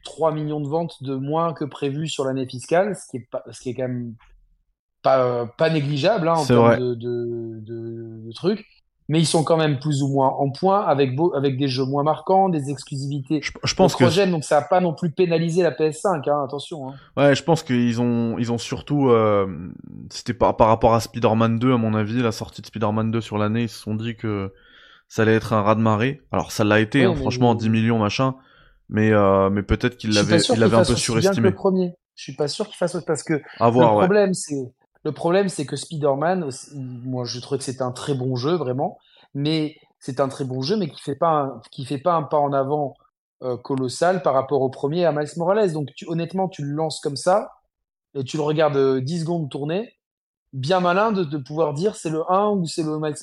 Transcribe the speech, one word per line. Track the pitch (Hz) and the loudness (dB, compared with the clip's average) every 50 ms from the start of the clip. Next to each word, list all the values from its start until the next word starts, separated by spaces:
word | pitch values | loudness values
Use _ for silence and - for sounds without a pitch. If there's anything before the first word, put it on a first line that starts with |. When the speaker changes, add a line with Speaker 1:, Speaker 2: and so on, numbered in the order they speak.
| - | -20
Speaker 1:
trois | - - - 160 160 | -14 -6 -2 -2 0
millions | 151 156 151 151 151 151 | 0 -2 -4 -4 -4 -4
de | 147 139 | -4 -4
ventes | 151 165 170 160 - - | -2 -4 -4 -4 -8 -10
de | 135 135 135 | -8 -6 -6
moins | 131 135 143 151 160 170 170 | -4 -4 -2 -2 -2 -2 -2
que | 151 - 156 | -4 -6 -8
prévu | 131 - - 143 139 135 151 160 147 | -8 -8 -6 -6 -4 -4 -4 -6 -6
sur | - - 135 | -4 -4 -4
l'année | 131 131 135 131 | -2 -2 -4 -6
fiscale, | 127 - 123 - - 165 175 196 214 180 | -6 -8 -10 -4 0 0 0 2 0 -4
ce | - - - | -8 -10 -12
qui | - 123 | -12 -12
est | - - | -12 -10
pas, | - 127 - 117 | -12 -12 -12 -12
ce | 113 - | -18 -12
qui | - 131 | -10 -10
est | 113 | -6
quand | 123 127 127 | -6 -6 -4
même | 127 123 120 117 110 - _ _ - _ _ _ _ _ _ _ _ _ _ _ _ _ | -4 -6 -8 -10 -12 -16 _ _ -20 _ _ _ _ _ _ _ _ _ _ _ _ _
pas, | - 131 135 131 | 0 2 4 4
euh, | 127 123 120 120 120 113 - | 2 2 0 -2 -4 -6 -2
pas | - 160 160 | 0 0 2
négligeable, | 160 156 139 143 147 139 143 185 233 202 156 165 | 2 0 0 -2 -2 0 2 2 2 2 2 2
hein, | 165 | 2
en | 160 | 2
Speaker 2:
C'est | 147 131 123 | 4 4 6
Speaker 1:
termes | 120 117 | 6 8
Speaker 2:
vrai. | 117 117 127 | 6 6 4
Speaker 1:
de, | 123 123 120 | 2 -2 -4
de, | 117 117 120 120 120 120 117 117 117 113 113 113 110 | -4 -6 -6 -4 -4 -4 -6 -6 -8 -8 -10 -12 -14
de, | 107 110 117 113 113 113 113 117 113 113 113 110 110 | -14 -12 -12 -12 -10 -12 -12 -12 -14 -14 -16 -16 -16
de | 117 110 | -16 -12
trucs. | - 135 190 220 202 - _ _ _ _ _ _ _ - - | -4 -2 -2 -2 -2 -6 _ _ _ _ _ _ _ -6 0
Mais | 147 165 | 2 2
ils | 160 | 2
sont | 160 - 165 | 4 2 2
quand | 139 - 170 | 2 4 2
même | 160 156 151 143 127 | 2 4 2 0 0
plus | - 151 147 135 | -2 -2 -2 0
ou | 143 139 | 0 0
moins | 135 139 131 135 | 2 2 2 2
en | 135 - 143 139 | 2 0 -2 -2
point | 131 - 180 190 196 202 214 | -2 0 2 2 2 2 2
avec | 170 143 135 143 127 127 | 2 2 2 2 0 2
beau-, | 139 170 180 - | 0 0 0 2
avec | 139 135 143 131 | 2 0 0 0
des | 127 143 | 0 -2
jeux | 135 127 131 135 | -2 0 -2 -2
moins | 131 139 143 | -2 0 0
marquants, | 143 156 151 151 - - 190 190 190 190 | 0 0 -2 -2 0 2 2 4 4 2
des | 170 151 135 139 | 0 -2 -4 -4
exclusivités | 143 - - - 147 135 139 139 143 143 127 - 160 147 | -8 -8 -10 -10 -10 -8 -6 -6 -6 -6 -4 -4 -4 -4
Speaker 2:
Je, | - - - - - | -4 -6 -12 -8 -6
je | - - | -4 2
pense | - 190 170 | 4 4 4
Speaker 1:
de | - - | 6 4
Speaker 2:
que | 127 | 4
Speaker 1:
cross-gen, | - 151 196 202 185 | 4 4 4 2 2
donc | 175 156 - | 2 0 0
ça | - 156 147 | 2 2 2
a | |
pas | - - 185 180 | 2 4 2 2
non | 180 170 | 2 2
plus | 151 - 180 165 | -2 -2 -4 -4
pénalisé | - - 185 170 165 160 170 165 160 185 | 0 0 0 2 2 0 0 0 2 2
la | 180 156 | 2 2
P | - - 156 | 2 2 -2
S | 156 151 - | -2 -2 0
cinq, | - 202 175 147 123 147 | -2 -2 -2 0 0 -2
hein, | 147 147 139 | -2 -2 -2
attention, | 127 147 143 - - 175 151 131 131 | -4 -6 -10 -8 -10 -10 -10 -10 -12
hein. | 143 139 - _ - | -12 -14 -18 _ -2
Speaker 2:
Ouais, | 131 139 143 139 | 2 4 4 4
je | - | 4
pense | - 170 160 151 | 2 0 0 0
qu'ils | - - 127 120 120 120 113 117 | 2 0 0 2 2 2 2 0
ont, | 123 120 117 117 117 113 110 | 0 2 2 0 0 -2 -2
ils | 87 120 117 | -2 -2 -2
ont | 120 117 | -2 -4
surtout, | - - 131 120 - - 147 143 135 127 | -4 -6 -8 -8 -4 -2 0 2 4 4
euh, | 117 113 110 107 104 101 98 95 87 73 90 - - - - - - 53 62 - | 6 6 6 4 4 2 2 0 -4 -10 -10 -12 -14 -16 -18 -18 -18 -18 -18 -14
c'était | - - - - 113 | -14 -12 -8 -6 -2
par, | - 110 92 - | 0 2 2 4
par | - 120 110 | 4 4 4
rapport | 110 107 - 113 | 4 4 4 4
à | 113 113 | 4 4
Spider-Man | - - - 120 117 107 110 113 113 113 117 113 | 0 -2 -6 0 2 2 4 4 2 2 2 2
deux, | 123 131 | 2 2
à | 131 117 | 2 2
mon | 113 110 107 | 2 0 0
avis, | 107 107 101 113 127 | 0 -2 -2 -2 -2
la | 123 113 | 0 -2
sortie | 107 - 110 - - - | -2 -4 -10 -12 -12 -18
de | 107 | -18
Spider-Man | - - 107 113 107 107 110 110 113 | -12 -6 -2 -2 0 0 0 0 0
deux | 110 113 | -2 -2
sur | 110 - 110 104 | -4 -4 -4 -2
l'année, | 104 104 110 117 | -2 0 0 -2
ils | 117 110 | -2 -4
se | - - | -6 -10
sont | - 107 107 | -8 -6 -6
dit | 110 113 117 113 | -6 -6 -8 -8
que | 110 - 110 104 101 95 95 - _ _ _ _ - - - - _ _ _ | -6 -4 -4 -4 -4 -4 -8 -10 _ _ _ _ -20 -20 -20 -20 _ _ _
ça | - - | 0 2
allait | 110 110 110 | 4 4 4
être | 110 - - 117 | 4 2 2 0
un | 107 | 2
raz-de-marée. | 98 104 110 110 113 110 107 104 117 135 147 - _ - | 4 4 4 4 4 2 2 2 0 -2 -2 -6 _ -4
Alors, | - 95 78 - | -2 -2 -2 -2
ça | - - 110 | -2 0 2
l'a | 104 104 107 | 4 4 4
été, | 110 107 - 139 | 4 4 2 4
Speaker 1:
Oui, | 127 | 4
Speaker 2:
hein, | 117 - | 4 2
Speaker 1:
mais | 143 | 0
Speaker 2:
franchement, | 131 127 127 123 123 120 113 | -2 -2 0 2 4 2 2
dix | 104 110 110 | 2 2 0
millions, | 110 113 110 117 117 113 | 2 2 2 2 2 2
machin. | 104 104 - - 131 131 131 - _ _ _ _ _ _ _ _ _ - | 0 0 0 0 -2 -2 -2 -6 _ _ _ _ _ _ _ _ _ -4
Mais, | - 107 110 110 | 0 2 4 4
euh, | 107 104 101 98 98 98 98 98 | 6 6 6 6 6 6 4 4
mais | 101 101 | 2 0
peut-être | 95 - 110 - - 123 - | 0 0 0 0 0 -2 -4
qu'il | - - 110 | -2 -2 0
Speaker 1:
je | 104 104 | 2 2
suis | 101 | 4
pas | 101 | 4
Speaker 2:
l'avait, | 165 165 | 4 4
Speaker 1:
sûr | - - | 4 4
Speaker 2:
il | 247 | 4
Speaker 1:
qu'il | 110 | 4
Speaker 2:
l'avait | 113 104 113 | 4 4 6
un | 113 | 4
Speaker 1:
fasse | - 123 | 4 4
Speaker 2:
peu | |
Speaker 1:
aussi | 120 - - - | 2 0 0 0
bien | 117 | 0
que | 151 | 2
Speaker 2:
surestimé. | 160 196 196 - 214 185 | 2 2 2 4 2 2
Speaker 1:
le | 185 | 2
premier. | - - 196 185 185 180 175 175 _ _ _ _ | 2 0 0 2 2 0 -2 -6 _ _ _ _
Je | - - | -18 -16
suis | - 135 | -12 -6
pas | - 151 | -6 -6
sûr | 143 - - 208 | -6 -4 -8 -8
qu'il | - - | -8 -6
fasse, | - 180 165 175 175 143 | -4 -4 -4 -4 -6 -4
parce | - 156 143 | -4 -4 -4
que | - - 160 139 - - - - | -2 -4 -4 -4 -4 -8 -4 0
Speaker 2:
À | 113 120 | 2 4
voir, | 117 127 123 113 | 6 6 6 6
Speaker 1:
le | 107 104 | 6 6
Speaker 2:
ouais. | 139 | 4
Speaker 1:
problème, | 180 202 208 202 190 180 | 4 4 4 4 2 0
c'est, | - - - 147 135 127 123 _ _ _ _ _ _ - | -4 -6 -8 -8 -8 -8 -10 _ _ _ _ _ _ -8
le | 156 | -8
problème, | - - - 170 180 196 202 185 | -6 -2 -2 0 2 2 2 0
c'est | - - 143 | -2 -6 -8
que | 127 147 | -6 -8
Spider-Man, | 131 - - 165 147 147 143 135 139 151 170 190 185 165 | -10 -8 -8 -6 -2 0 0 0 0 0 -2 -2 -2 -4
aussi, | 135 127 - - - 147 | -6 -10 -12 -14 -16 -14
moi, | 139 131 123 123 120 123 131 127 123 123 | -12 -12 -12 -12 -10 -8 -6 -6 -6 -6
je | 117 117 123 | -6 -8 -10
trouvais | - - 139 | -6 -6 -6
que | 131 - | -4 -4
c'était | 143 127 - | -6 -6 -6
un | 131 123 | -6 -6
très | 123 - - 147 | -6 -8 -4 -4
bon | 143 127 127 131 127 | -4 -2 -2 -2 -2
jeu, | 123 123 151 | -2 0 0
vraiment. | 180 170 139 127 123 135 156 196 - _ _ _ _ _ _ _ | -2 -2 -2 -2 -2 -2 -4 -6 -6 _ _ _ _ _ _ _
Mais | - 139 143 151 160 160 151 147 - _ _ _ _ _ | -6 -4 -2 0 0 0 -2 -4 -8 _ _ _ _ _
c'est | - - 127 143 | -12 -8 -2 -2
un | 139 131 | -2 -2
très | - - 139 | -2 -6 -8
bon | 127 127 131 | -6 -6 -6
jeu, | 131 151 214 | -2 -2 -2
mais | 220 180 147 | -2 -2 -4
qui | - - | -8 -10
fait | - 151 139 | -10 -8 -4
pas | 139 175 165 | 0 0 2
un, | 156 151 139 135 123 117 - - | 2 2 0 -2 -6 -12 -18 -18
qui | - - 131 | -14 -12 -8
fait | 127 147 | -8 -6
pas | 127 131 180 170 | -2 0 0 0
un | 160 147 | 0 0
pas | - 156 | 0 0
en | 147 143 139 | 2 2 2
avant, | 139 135 135 135 151 151 143 127 131 _ _ _ _ _ _ _ _ - | 0 0 0 0 -2 -2 -4 -6 -8 _ _ _ _ _ _ _ _ -10
euh, | 127 127 123 | -6 -6 -6
colossal | 117 - - 139 135 131 123 - - 170 175 190 175 | -6 -4 -4 -4 -2 -2 -4 -2 0 0 0 0 2
par | - 151 131 | 0 2 2
rapport | 135 131 - 147 135 | 2 0 0 0 0
au | 135 127 | 0 -2
premier | - - - 139 156 180 175 | -4 -4 -4 -2 0 0 0
à | 160 | 0
Miles | 147 151 151 147 - 170 | 0 0 -4 -6 -6 -4
Morales. | 170 180 202 220 208 180 | 0 0 2 2 2 0
Donc, | 156 156 143 127 - | 0 -4 -6 -8 -10
tu, | - 208 | -14 -10
honnêtement, | 160 170 165 170 165 170 190 190 180 | -6 -4 -4 -4 -4 -4 -4 -4 -4
tu | - - | -4 -8
le | 143 143 | -8 -6
lances | 147 156 160 156 147 - | -4 -4 -4 -4 -4 -6
comme | - 156 139 | -6 -6 -6
ça | 131 - 180 190 214 262 - - _ _ _ _ _ _ _ _ _ _ _ - | -2 0 2 2 2 0 -4 -14 _ _ _ _ _ _ _ _ _ _ _ -8
et | 139 131 | -8 -8
tu | 123 - | -4 -4
le | 156 | -2
regardes, | 147 151 156 156 156 147 139 | -2 0 2 2 2 2 4
euh, | 139 135 135 131 131 | 2 2 4 2 0
dix | 127 139 175 170 | -2 -4 -4 -4
secondes | 160 160 175 170 151 131 | -4 -4 -4 -4 -4 -6
tourner. | - 139 143 151 165 196 240 - _ _ _ _ _ _ _ _ _ _ _ _ | -8 -8 -6 -4 -4 -6 -6 -8 _ _ _ _ _ _ _ _ _ _ _ _
Bien | - 135 127 147 185 180 | -10 -6 -2 0 0 2
malin | 180 175 175 196 214 226 | 2 2 2 2 2 2
de, | 208 190 180 | 2 0 -2
de | 139 156 151 | -2 -4 -8
pouvoir | 127 - 151 156 160 147 | -8 -6 -2 -2 -2 -2
dire | 143 143 185 214 - | -2 -2 -4 -4 -4
c'est | - - 160 | -4 -6 -6
le | 160 160 165 170 | -4 -4 -2 0
un | 185 196 208 208 | 2 2 2 2
ou | 208 196 170 | 0 0 -2
c'est | 151 - 175 | -4 -4 -4
le | 160 156 156 156 | -4 -4 -4 -4
Miles | 156 156 143 - | -4 -6 -6 -6